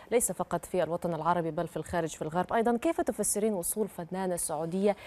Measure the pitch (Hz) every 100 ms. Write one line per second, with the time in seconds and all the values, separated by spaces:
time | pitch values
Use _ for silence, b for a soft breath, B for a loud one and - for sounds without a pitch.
0 | B 240 - 180 175 175 - 180 156 170
1 | 170 160 156 175 165 156 165 156 - 175
2 | 160 - 156 170 180 226 226 240 330 330
3 | 339 214 202 208 220 196 170 214 208 -
4 | 165 185 190 175 - 151 165 190 202 196